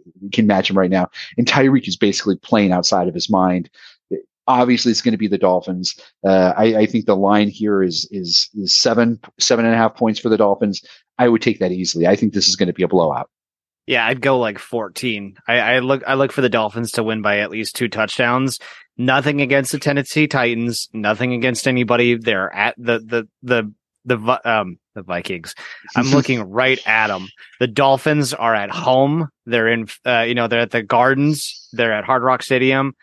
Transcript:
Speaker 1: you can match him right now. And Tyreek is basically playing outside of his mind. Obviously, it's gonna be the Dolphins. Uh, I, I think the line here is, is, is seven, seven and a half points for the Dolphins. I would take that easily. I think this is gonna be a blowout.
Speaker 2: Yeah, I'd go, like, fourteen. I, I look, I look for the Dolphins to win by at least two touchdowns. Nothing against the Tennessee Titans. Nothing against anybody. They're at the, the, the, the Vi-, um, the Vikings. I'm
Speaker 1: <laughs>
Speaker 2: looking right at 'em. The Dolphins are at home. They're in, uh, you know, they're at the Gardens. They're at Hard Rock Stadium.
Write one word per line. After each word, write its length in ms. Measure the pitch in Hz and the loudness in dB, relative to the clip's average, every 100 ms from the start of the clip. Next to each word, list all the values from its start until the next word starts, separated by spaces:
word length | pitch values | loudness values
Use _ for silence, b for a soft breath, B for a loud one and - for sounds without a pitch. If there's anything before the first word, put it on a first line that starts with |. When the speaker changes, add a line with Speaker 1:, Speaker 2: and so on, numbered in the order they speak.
| 87 92 | -20 -18
Speaker 1:
you 80 | 98 | -6
can 140 | 107 107 | 0 2
match 240 | 98 95 | 4 2
him 80 | 98 | 2
right 140 | 92 | 2
now. 180 | 92 90 B B B | 2 -2 B B B
And 100 | 120 | 0
Tyreek 400 | - 135 135 - | 4 4 4 0
is 100 | 92 | -2
basically 380 | 104 95 104 92 | 0 0 -2 -2
playing 360 | - 113 101 | 0 2 2
outside 360 | 90 90 98 90 | 2 0 0 0
of 60 | |
his 160 | 85 - | -4 0
mind. 400 | 98 92 90 85 B B B - - - _ - | 2 2 0 -4 B B B -10 -10 -10 _ 0
Obviously, 460 | 127 123 120 123 | 2 4 2 2
it's 100 | 107 | 0
gonna 160 | 123 107 | 0 0
be 100 | 107 | 0
the 100 | 95 | 0
Dolphins. 640 | 98 92 92 90 90 - B B | 2 2 -2 -6 -8 -10 B B
Uh, 300 | 98 95 90 90 | 2 4 4 2
I, 200 | 113 110 | 2 2
I 80 | 107 | 2
think 200 | 117 107 | 0 0
the 100 | 98 | 2
line 340 | 98 104 104 | 2 2 2
here 320 | 101 107 98 | -2 -2 0
is, 260 | 92 80 - | 0 -2 -8
is, 380 | 101 87 82 - | -8 -4 -2 -4
is 220 | 107 92 - | -6 -2 0
seven, 440 | 127 113 117 113 - - | 2 2 0 -2 -8 -6
seven 260 | - 120 113 | 0 2 2
and 80 | |
a 40 | 113 | 2
half 180 | 113 - | 2 0
points 240 | 113 107 | -2 0
for 100 | 120 | 0
the 80 | 107 | 2
Dolphins. 480 | 104 98 107 95 B B B - | 2 2 -2 -4 B B B 0
I 100 | 123 | 2
would 140 | 113 | 2
take 180 | 120 101 | 2 -2
that 120 | 92 | -2
easily. 360 | 92 90 85 87 | -2 -4 0 2
I 80 | 101 | 2
think 180 | 107 | 2
this 140 | 98 - | 0 0
is 80 | - | 0
gonna 180 | 92 | -2
be 100 | 85 | -2
a 40 | 87 | 0
blowout. 420 | 92 82 65 - _ _ _ _ _ - | 2 0 -2 -8 _ _ _ _ _ -4
Speaker 2:
Yeah, 180 | 123 113 | 0 0
I'd 160 | 131 | 0
go, 160 | 139 131 | 0 2
like, 220 | 117 104 | 0 -6
fourteen. 760 | - 117 104 - 127 107 98 95 - | -8 -8 -8 -8 -6 -6 -8 -10 -2
I, 120 | 120 | 0
I 200 | 110 127 | 2 0
look, 240 | 127 135 - | 0 -2 0
I 80 | |
look 180 | 135 135 | 0 0
for 100 | - | 0
the 80 | 127 | 0
Dolphins 420 | 117 107 113 117 | 0 -2 -4 -6
to 120 | - | -4
win 200 | 110 110 | -2 -2
by 160 | 104 101 | 0 0
at 100 | 104 | -2
least 260 | 104 110 - | -6 -8 -6
two 120 | 120 | -4
touchdowns. 720 | 104 107 - 120 123 131 120 B B B - | -2 -4 0 0 0 -2 -6 B B B -4
Nothing 440 | 127 135 139 143 | 0 0 0 -2
against 300 | 135 139 131 | 0 0 0
the 80 | 147 | -4
Tennessee 480 | 147 143 135 - 151 | -2 -2 -2 -2 0
Titans. 640 | 139 120 117 120 113 - | 0 0 -2 -4 -6 -8
Nothing 400 | 113 104 107 127 | -4 -2 0 -2
against 340 | 123 127 117 135 | -2 -2 -2 0
anybody. 480 | 127 117 120 120 120 | 0 2 2 2 2
They're 380 | 113 101 95 | 0 -2 -2
at 220 | 95 107 - | -2 -4 -2
the, 220 | 120 117 | -2 -2
the, 280 | 110 117 110 _ | -2 -6 -6 _
the, 320 | 123 123 107 - _ _ 123 | -2 -2 -2 -8 _ _ -4
the 120 | 123 | -2
Vi-, 240 | 110 127 120 | 0 -2 0
um, 320 | 113 92 85 _ | -2 -2 -8 _
the 80 | - | -16
Vikings. 540 | 87 87 - 90 80 - B B B B | -8 -8 -6 -10 -12 -18 B B B B
I'm 100 | 127 | 2
Speaker 1:
<laughs> 60 | |
Speaker 2:
looking 320 | 139 131 123 | 2 2 -2
right 360 | 98 104 131 131 - | -4 -2 0 0 0
at 220 | 110 107 | 0 0
'em. 200 | 95 95 - B B | -2 -8 -18 B B
The 60 | 123 | -4
Dolphins 640 | 110 135 135 156 151 135 | 0 2 2 0 0 -2
are 220 | - 117 | -2 2
at 160 | 110 101 | 2 0
home. 600 | - 123 131 139 156 156 _ - | -4 0 2 4 0 -4 _ -4
They're 220 | 117 113 | 0 2
in, 180 | 117 107 - 127 | 0 -4 -8 -2
uh, 160 | 120 117 | 0 0
you 80 | 120 | 0
know, 120 | 120 | 0
they're 120 | 117 | 0
at 100 | 117 | 0
the 140 | 117 | -2
Gardens. 840 | 104 120 123 135 147 147 - - - | 0 2 2 2 0 0 -6 -14 -10
They're 200 | 113 117 | -4 -2
at 100 | 107 | -2
Hard 180 | 104 127 | 0 0
Rock 220 | 127 127 | 2 0
Stadium. 500 | - 131 131 135 135 - | 0 0 2 0 -2 -6